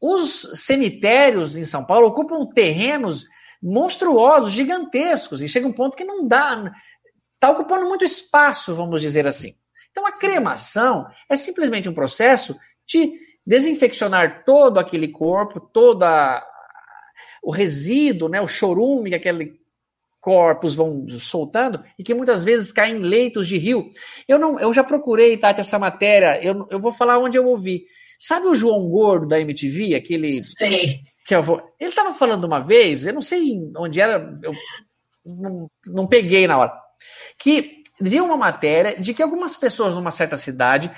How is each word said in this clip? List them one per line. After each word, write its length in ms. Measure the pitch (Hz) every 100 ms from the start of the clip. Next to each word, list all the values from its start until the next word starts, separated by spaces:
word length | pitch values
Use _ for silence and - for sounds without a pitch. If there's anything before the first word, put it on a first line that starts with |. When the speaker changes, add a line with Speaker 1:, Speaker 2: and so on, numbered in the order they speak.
Speaker 1:
os 480 | 277 381 311 - -
cemitérios 1040 | 165 - 269 226 196 202 247 277 214 156 156
em 80 | 160
São 200 | 147 127
Paulo 220 | 202 233
ocupam 380 | 202 311 330 262
terrenos 800 | - 185 160 240 294 220 151 - _ - _
monstruosos, 920 | 175 208 349 - 349 254 240 311 214
gigantescos, 880 | 202 277 359 320 247 330 277 - 139
e 80 | 147
chega 180 | 247 254
um 60 |
ponto 240 | 233 269 269
que 80 | 381
não 200 | 403 269
dá, 460 | 240 285 233 202 202 _ _ _ _ _ _
tá 120 | 262
ocupando 360 | 311 320 370 359
muito 200 | 381 370
espaço, 680 | - - 294 294 277 -
vamos 280 | 165 170 165
dizer 260 | 151 147 139
assim. 240 | 135 139 - _ _ _
Então, 160 | - 392
a 40 |
Speaker 2:
Sim. 80 | 392
Speaker 1:
cremação 840 | 392 370 202 123 - 202 247 214 131 - -
é 60 | 277
simplesmente 540 | 330 359 294 214 185
um 40 |
processo 640 | 165 175 - 233 262 - 139 _ _ -
de 240 | 330 320 - - _ -
desinfeccionar 1000 | 240 294 302 247 - 208 190 165 - -
todo 320 | 285 269 196
aquele 320 | 180 170 156
corpo, 500 | - 160 185 208 -
todo 440 | - 226 240 208
a, 420 | 175 160 139 123 - - - - - - _ _ - -
o 80 | -
resíduo, 800 | 160 196 143 151 262 294 190 160
né, 100 | 185
o 80 | 202
chorume 600 | - 196 175 247 277 202
que 80 | 175
aquele 420 | 185 170 151 - _ _ _ _ _ _
corpos 540 | - 185 170 160 170 143
vão 320 | 160 143 131
soltando 760 | 120 - 175 151 220 254 185 - -
e 60 |
que 100 | 190
muitas 320 | 240 254 214 175
vezes 260 | 233 202
caem 260 | - 220 226
em 40 |
leitos 460 | 180 214 247 214 175
de 100 | 185
rio. 300 | 170 247 - - - - -
Eu 120 | 285
não, 180 | 320 285
eu 120 | 220
já 120 | 233
procurei, 540 | 262 294 269 220 233 220
Tati, 220 | 214 202
essa 180 | 196 208
matéria, 640 | 196 190 202 202 175 143
eu, 260 | 180 202 185
eu 100 | 196
vou 120 | 226
falar 260 | 233 240 247
onde 180 | 254 247
eu 80 | 254
ouvi. 380 | 240 190 180 - _ - -
Sabe 260 | - 330 370
o 60 |
João 360 | 277 226 214 175
Gordo 400 | 180 214 180 156
da 100 | 156
M 140 | 156 143
T 140 | 139
V, 260 | 151 208 143
aquele 460 | - 170 156 131
Speaker 2:
Sei. 580 | - - 208 190 175 135 - _ -
Speaker 1:
que 80 |
eu 80 | 185
vou... 200 | 151 165 - -
Ele 140 | 339
tava 180 | 349 403
falando 320 | - 240 208
uma 160 | 175 147
vez, 480 | 131 226 202 143 151
eu 60 |
não 80 | 277
sei 360 | 233 359 311 208 160 156
onde 240 | 170 156
era, 360 | 208 208 160 147
eu 80 | 151 147 - - _ _ _ _ 170
não, 420 | 175 190 180 160 _ -
não 200 | 180 190
peguei 400 | 247 180 190 180
na 120 | 139
hora, 160 | 117 - - _ - - - -
que 440 | 277 302 - - - -
viu 280 | 190 262 359
uma 100 | 302
matéria 640 | 202 - 151 160 202 202
de 140 | 190
que 100 | 233
algumas 320 | 311 349 349 -
pessoas 400 | 262 - 208 175
numa 160 | 175
certa 240 | - 160 147
cidade 560 | - 127 123 139 170